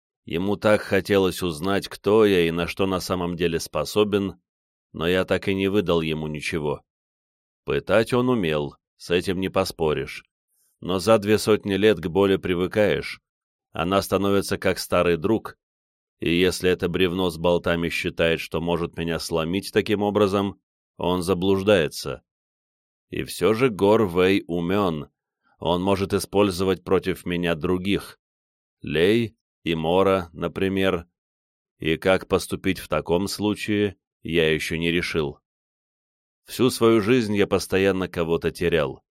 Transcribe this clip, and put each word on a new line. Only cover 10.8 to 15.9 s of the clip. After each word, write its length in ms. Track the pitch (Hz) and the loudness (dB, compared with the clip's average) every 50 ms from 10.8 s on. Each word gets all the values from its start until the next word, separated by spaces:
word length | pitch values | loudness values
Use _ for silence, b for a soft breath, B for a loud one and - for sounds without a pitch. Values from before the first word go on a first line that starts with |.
| - - 92 95 | -6 -4 -2 0
за 180 | 82 110 113 | 4 4 4
две 220 | 110 98 104 107 98 | 4 4 2 2 2
сотни 340 | - 113 107 98 - 101 98 | 2 2 0 0 0 -2 0
лет 260 | 95 101 110 101 82 | 2 4 4 2 2
к 80 | 80 | -2
боли 300 | 90 78 95 98 98 95 | -2 2 2 4 4 2
привыкаешь, 840 | 87 - 90 90 85 92 85 - 107 104 92 71 69 71 - - - _ _ _ _ _ _ _ _ _ _ - | 2 0 -2 -2 0 -2 0 0 2 2 2 2 -2 -4 -8 -12 -16 _ _ _ _ _ _ _ _ _ _ -6
она 280 | 80 82 90 98 98 | -4 -2 0 2 0
становится 560 | 92 - 98 95 98 101 101 98 92 - 101 | 0 2 0 0 2 2 2 0 0 -2 -4
как 220 | 85 - 95 90 - | -2 0 -2 -2 -2
старый 380 | - - 98 90 87 87 85 | -4 -2 0 2 2 2 2
друг, 400 | 80 78 98 113 101 - - - _ _ _ _ _ _ _ | 0 2 0 0 0 -2 -6 -18 _ _ _ _ _ _ _